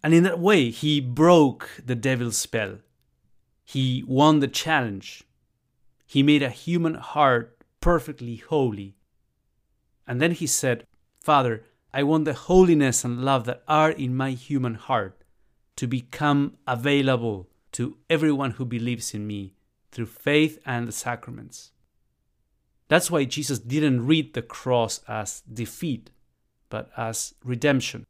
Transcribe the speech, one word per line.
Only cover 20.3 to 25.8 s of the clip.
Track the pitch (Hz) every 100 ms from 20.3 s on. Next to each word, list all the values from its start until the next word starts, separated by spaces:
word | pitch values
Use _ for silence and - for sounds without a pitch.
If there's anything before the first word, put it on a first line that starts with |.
| 147 156 156 -
and | 120 120
the |
sacraments." | - - 120 - 117 107 - - _ _ _ _ _ _ _ _ _ _ _ _
That's | 160 175
why | 165 131
Jesus | - 135 127
didn't | 117 143 151 127 120
read | 160 147 -
the |
cross | - - 127 123 113 - -
as | 110 101 - -
defeat, | 113 110 -